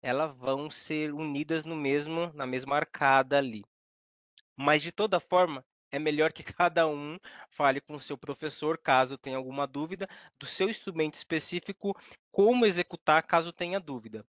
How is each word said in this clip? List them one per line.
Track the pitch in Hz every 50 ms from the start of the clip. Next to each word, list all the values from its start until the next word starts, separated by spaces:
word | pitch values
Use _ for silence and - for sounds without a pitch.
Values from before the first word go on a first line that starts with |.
elas | - 127 123 135 156 156 139
vão | 123 127 127 135 139 147 151
ser | - - - - 156 151 151 151 147
unidas | 147 160 156 143 139 156 151 160 160 151
no | 160 165
mesmo, | 156 147 135 139 147 147 151 160 165 170 175 156
na | 147 139
mesma | 127 127 131 131 135 143
arcada | 147 160 _ - - 147 139 135 135 131 131 143 143
ali. | 139 131 110 107 101 _ _ _ _ _ _ _ _ _ _ _ _ _ _ - _ _ _
Mas, | - 135 143 151 156
de | 143 170
toda | - - 202 220 190 175
forma, | - _ - 180 185 170 151 135 131 _ _ _ _ _
é | - 143
melhor | 151 156 147 147 156 160 156
que | - -
<laughs> | - -
cada | _ 175 170 165 170 165 156
um | 151 143 147 147 156 185 _ - - - - _
fale | _ - 147 139 135 139
com | _ _ 151
o | 143
seu | - - 147 131
professor, | - 135 143 _ - 156 - - - 151 160 160
caso | _ - 139 127 131 127 135 131
tenha | _ 135 131 131
alguma | 131 131 131 139 143
dúvida, | 135 135 143 151 156 185 180 196 190 - - - - _ _
do | -
seu | - - - 185 202
instrumento | 226 - - - 175 160 160 156 -
específico, | - - _ 170 160 151 - - 180 - - 196 _ - 202 196 - - - - _ _ _
como | _ - 196 214 247 247 233
executar, | 214 180 175 175 _ - - _ - 156 160 160
caso | _ - 170 165 170 170
tenha | _ 180 175 180 196
dúvida. | 180 147 139 123 110 113 107 107 104 _